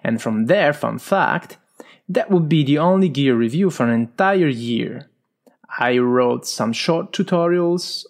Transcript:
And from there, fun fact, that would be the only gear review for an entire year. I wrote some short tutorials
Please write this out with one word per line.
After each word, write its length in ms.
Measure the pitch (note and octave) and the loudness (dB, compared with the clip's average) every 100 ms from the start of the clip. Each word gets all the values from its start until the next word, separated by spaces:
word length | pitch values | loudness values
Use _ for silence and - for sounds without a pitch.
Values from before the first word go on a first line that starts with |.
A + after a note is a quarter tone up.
And 180 | B2 A2+ | -4 -4
from 260 | A#2 A2 A2+ | -2 -2 2
there, 260 | G3+ D3 | 2 2
fun 260 | C#3+ A#2 A2 | 0 -4 -6
fact, 580 | - F#3+ C3+ E3 - - _ - - - - | -2 0 0 -2 -6 -18 _ -20 -20 -18 -6
that 200 | F3+ - | -4 2
would 200 | F#3 D#3 | 2 4
be 160 | D#3+ C#3 | 2 2
the 140 | C#3+ | 2
only 280 | E3+ F#3+ F#3 | 2 2 2
gear 280 | C3+ C3+ A#2 | 2 2 2
review 340 | A#2 D3 G3 | 2 0 0
for 160 | - A#2 | 0 0
an 80 | |
entire 560 | A#2 A#2 - F#3+ G3 D#3 | 0 0 0 0 2 0
year. 600 | A#2 A#2 A2+ - B2 C#3+ _ _ _ _ _ - - | -2 -2 -4 -4 -8 -16 _ _ _ _ _ -12 -4
I 180 | B2 B2 | 0 2
wrote 500 | B2 B2 B2 B2 - | 2 2 2 0 -4
some 240 | - A2+ | -6 -4
short 400 | A2+ - E3 G3 | -2 -2 -2 -2
tutorials 920 | - F#3 F3+ E3+ F3 E3+ F3+ - - - | -4 -2 0 2 2 0 -2 -4 -10 -8